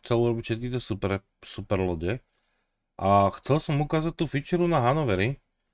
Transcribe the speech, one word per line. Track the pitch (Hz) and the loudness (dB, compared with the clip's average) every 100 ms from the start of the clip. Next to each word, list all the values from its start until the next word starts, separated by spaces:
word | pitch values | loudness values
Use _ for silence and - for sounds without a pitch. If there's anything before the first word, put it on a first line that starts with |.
chcel | - 117 | -2 0
urobiť | 120 117 | 2 0
všetky | 113 113 123 | -4 -6 -4
tie | 123 | -6
super, | - 98 98 98 - _ | -6 -4 -2 -4 -6 _
super | - - 101 98 | -16 -14 -4 -2
lode. | 92 82 85 127 - _ _ _ _ _ _ - | 0 -2 -4 -6 -10 _ _ _ _ _ _ -4
A | 95 101 98 - | 4 4 4 0
chcel | - 147 | 0 0
som | - 143 | 2 0
ukázať | 147 160 160 - | 0 0 -2 -4
tú | 156 | -4
feature | 139 - 175 175 | -4 -2 0 2
na | 160 | 2
Hannoveri. | 120 151 139 92 107 139 _ _ _ | 2 2 2 0 0 -4 _ _ _